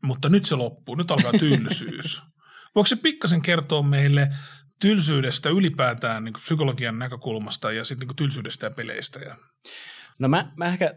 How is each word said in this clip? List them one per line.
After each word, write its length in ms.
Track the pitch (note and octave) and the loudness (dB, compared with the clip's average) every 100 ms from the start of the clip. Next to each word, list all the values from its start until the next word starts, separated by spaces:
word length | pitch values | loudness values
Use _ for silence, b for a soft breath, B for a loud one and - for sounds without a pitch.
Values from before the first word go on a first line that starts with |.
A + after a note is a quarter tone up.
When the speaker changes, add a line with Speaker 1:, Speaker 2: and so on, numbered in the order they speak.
Speaker 1:
mutta 260 | C3 B2+ D3 | -4 0 4
nyt 160 | G3 | 4
se 100 | F#3+ C#3 | 4 0
loppuu, 380 | A#2 - - | -2 -6 -10
nyt 160 | C#3 F3 | -6 0
alkaa 220 | D3 A#2+ | 2 4
tylsyys. 920 | G#3 D#3 B2+ - - - - - - - _ | 4 6 4 2 -4 -4 -6 -4 -6 -8 _
Speaker 2:
<laughs> 320 | _ - - | _ -20 -2
Speaker 1:
Voiko 120 | G#3 G#3 | 2 4
se 100 | B3 | 4
pikkasen 460 | D#4 D4+ D#3+ E3+ | 0 0 0 0
kertoa 400 | E3+ E3 C#3+ D3+ | 2 0 2 0
meille 460 | C#3+ C#3 C#3+ C#3+ C#3 C#3 B B B - | 2 4 4 4 2 0 B B B 0
tylsyydestä 680 | G3 G#3 D#3 C#3+ B2+ - D3 | 4 4 4 2 0 -2 0
ylipäätään 760 | F#3 F3 C3+ B2+ A#2 A#2+ A2 | 2 2 2 -2 0 -4 -4
niin 80 | A2+ | -8
kuin 100 | G#2+ | -8
psykologian 560 | - D#3 C#3 A#2+ A#2+ A2+ | -2 0 0 0 -4 -4
näkökulmasta 760 | B2+ B2+ B2+ A2 G#2 - A2 | -8 -8 -6 -6 -6 -4 -4
ja 120 | A2 | -4
sit 140 | A2+ B2+ | -6 -8
niin 100 | C3 | -10
kuin 80 | C#3+ | -4
tylsyydestä 500 | C#3 C#3 G#2+ - A2 | -4 -4 -10 -8 -10
ja 40 | |
peleistä? 480 | - A2+ A2 - - | -8 -10 -6 -8 -10
Ja 160 | - - _ _ B B B B B - | -16 -18 _ _ B B B B B -4
Speaker 2:
No 100 | C3 | 0
mä, 240 | F3 - - | 0 -2 -6
mä 100 | F3 | -4
ehkä 280 | F3+ E3+ | 0 -2